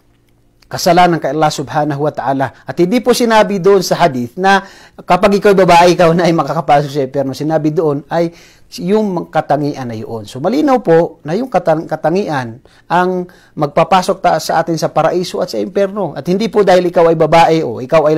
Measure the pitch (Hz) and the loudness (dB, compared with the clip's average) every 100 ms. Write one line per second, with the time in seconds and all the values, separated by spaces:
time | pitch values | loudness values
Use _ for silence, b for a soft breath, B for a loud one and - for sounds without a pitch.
0 | _ _ _ _ _ _ _ - - 175 | _ _ _ _ _ _ _ -4 2 4
1 | 180 160 151 151 151 - 139 156 151 139 | 4 2 -2 -2 -2 -2 -6 -4 -2 -2
2 | 151 - - 135 127 - - - 180 240 | -2 -2 -2 -2 -4 -6 -12 -2 0 0
3 | 247 240 233 220 202 202 175 196 175 151 | 0 0 2 2 2 0 2 2 2 0
4 | 170 127 120 - 190 196 190 B B - | 0 0 -6 -2 0 0 0 B B -20
5 | - 180 208 196 208 196 175 170 180 175 | -2 0 2 2 4 4 6 6 6 4
6 | 170 170 180 165 143 151 160 143 147 143 | 2 2 2 0 -2 -4 2 2 2 -4
7 | 131 139 135 127 151 156 151 151 156 143 | -4 -4 -4 -4 -4 -2 0 0 -2 -2
8 | - 165 170 170 b b b - 175 214 | -4 -4 -4 -6 b b b -10 -2 0
9 | 214 170 - 160 - 147 143 127 123 113 | 0 -4 -4 -6 -2 -2 -2 -6 -10 -10
10 | 113 113 104 127 165 269 302 254 185 165 | -10 -12 -12 -8 -4 0 0 0 2 2
11 | 170 - 147 185 262 185 170 156 156 156 | 2 -4 -8 -6 -2 -2 0 -2 -2 -4
12 | 156 180 190 143 120 113 b b _ 170 | -2 -2 -2 -6 -8 -14 b b _ 0
13 | 180 185 180 b b - 147 175 156 190 | 0 -2 -8 b b -6 -2 0 2 2
14 | 180 180 175 165 - 160 160 160 156 156 | 0 -2 0 -2 -2 -4 -2 -4 -2 0
15 | 156 170 180 190 185 220 208 202 196 208 | 0 -2 -4 -6 -6 -6 -6 -2 -4 -4
16 | 170 147 156 190 220 208 196 185 180 175 | -8 -8 -4 -2 -2 0 4 4 2 2
17 | 165 165 151 165 165 160 131 110 127 160 | 2 2 4 4 4 2 -2 -6 0 2
18 | 151 | 2